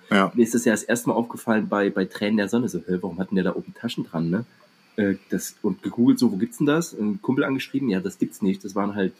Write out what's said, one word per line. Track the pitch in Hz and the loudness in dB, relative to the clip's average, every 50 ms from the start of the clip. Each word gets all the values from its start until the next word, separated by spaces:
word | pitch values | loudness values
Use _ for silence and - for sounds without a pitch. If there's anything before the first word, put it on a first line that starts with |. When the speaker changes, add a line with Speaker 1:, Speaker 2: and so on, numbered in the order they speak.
| - - | -2 2
Speaker 1:
Ja. | 107 101 98 92 - | 4 4 4 4 4
Speaker 2:
Mir | 120 117 | 2 2
ist | 117 - | 4 2
das | 117 - | 2 2
ja | 127 107 | 2 2
das | - - | 2 0
erste | - 113 - - 143 | -2 -2 0 0 0
Mal | - | 0
aufgefallen | 113 117 - - - - 120 110 107 101 95 | 0 -2 -2 -6 -8 -2 0 0 0 2 0
bei, | 104 101 101 101 | 0 2 2 2
bei | - 101 95 | 2 0 -2
Tränen | 92 - - 107 104 110 107 | -2 -2 -4 -2 0 2 2
der | 101 98 | 0 2
Sonne, | - 120 123 101 | 0 0 0 0
so, | 92 85 - | -4 -6 -4
„Hä, | - 90 90 | -2 -2 -2
warum | 95 92 82 87 | -2 -4 -4 -6
hatten | 92 - 101 | -6 -2 0
der | 92 90 | 0 0
da | 92 85 | 0 -2
oben | - - - - | -4 -8 -10 -14
Taschen | - - 120 - - 82 | -10 -8 -8 -6 -6 -8
dran, | - - 82 82 82 | -6 -4 -4 -2 0
ne?“ | 87 107 123 - _ _ _ _ _ _ _ _ _ - | 0 -2 -2 -6 _ _ _ _ _ _ _ _ _ -2
Äh, | 104 98 95 - - _ | 0 0 0 -2 -4 _
das, | 104 92 - - - _ | -4 -4 -4 -8 -12 _
und | - 104 92 - - | -4 -4 -2 -2 -6
gegoogelt, | - - 117 120 135 131 - | -8 0 4 6 6 6 6
so, | 123 113 | 4 2
„Wo | 98 92 | 2 0
gibt's | 113 117 - - | -2 -4 -2 -2
denn | 151 143 | 0 2
das?“ | 147 160 170 - - | 2 2 0 -2 -4
Und | - 107 | -4 -2
einen | 107 101 98 | -2 -2 -2
Kumpel | - - 135 135 147 | -2 -2 0 0 0
angeschrieben, | 143 135 131 - - - 139 139 120 | 0 -2 -4 -6 -4 -4 -2 0 0
„Ja, | 95 95 | 0 0
das | 90 98 - - | -2 -4 -4 -4
gibt's | - - - - | -4 -4 -4 -2
nicht.“ | 107 95 95 95 - | 0 0 0 0 -6
Das | 101 95 | -6 -4
waren | 104 101 104 101 | -2 -2 -2 0
halt | 104 95 90 - - | -2 -2 -2 -2 -6